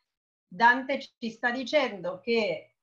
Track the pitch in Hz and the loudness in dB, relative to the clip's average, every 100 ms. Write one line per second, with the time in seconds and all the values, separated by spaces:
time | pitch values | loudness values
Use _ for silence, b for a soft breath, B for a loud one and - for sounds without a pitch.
0 | _ _ _ _ _ 180 233 254 262 277 | _ _ _ _ _ 2 4 4 0 -6
1 | - _ 226 - 247 247 269 302 262 196 | -6 _ -10 -4 -4 -4 0 0 0 -2
2 | 175 185 - 233 202 160 - _ | -8 -8 -2 0 0 -4 -8 _